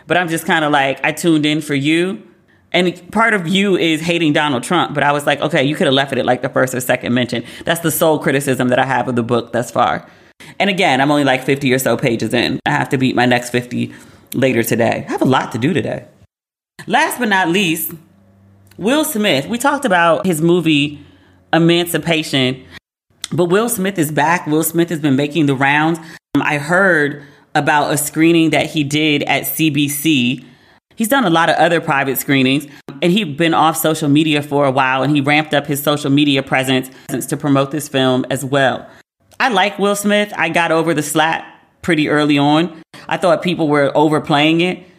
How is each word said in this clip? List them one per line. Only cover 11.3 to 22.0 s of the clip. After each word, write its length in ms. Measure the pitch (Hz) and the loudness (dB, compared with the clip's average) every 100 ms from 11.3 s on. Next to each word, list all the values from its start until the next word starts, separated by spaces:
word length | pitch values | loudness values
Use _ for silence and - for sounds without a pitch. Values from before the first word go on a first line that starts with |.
| 131 | 0
fifty 280 | - 139 139 | 0 -2 0
or 60 | 127 | 0
so 160 | 127 120 | 0 0
pages 380 | 139 113 110 | 0 -2 -2
in. 260 | 120 80 131 - | -2 -2 -2 -2
I 60 | |
have 180 | 147 131 | -2 -2
to 80 | 131 | 0
beat 180 | 127 113 | 0 2
my 100 | 123 | 2
next 260 | 123 - | 0 0
fifty 420 | 123 120 120 120 - - - - | -4 -4 -6 -8 -10 -20 -20 -8
later 300 | - 131 117 | -2 0 0
today. 420 | 113 117 113 107 151 | 0 0 0 0 -4
I 40 | |
have 100 | 359 | -2
a 40 | 208 | 2
lot 280 | 131 92 | 0 0
to 40 | 117 | -2
do 160 | 135 | -2
today. 300 | 160 117 - - _ _ _ _ _ _ - - | -2 -4 -8 -12 _ _ _ _ _ _ -20 -4
Last 320 | 233 320 - | 0 0 -2
but 100 | 233 | -2
not 180 | 190 180 | 0 0
least, 460 | 180 180 165 - - - _ _ _ _ _ _ - | 0 0 -2 -6 -12 -20 _ _ _ _ _ _ -6
Will 280 | 185 294 302 | 0 0 0
Smith. 420 | 214 208 135 156 | -2 0 0 -2
We 100 | 233 | -2
talked 280 | 277 277 269 | -2 0 0
about 400 | 180 170 160 190 | 2 2 2 0
his 160 | 156 | 0
movie 580 | 165 175 160 147 147 147 - _ _ _ _ | 2 2 2 2 0 -6 -18 _ _ _ _
Emancipation, 1080 | 165 165 170 170 156 | 2 4 2 0 -4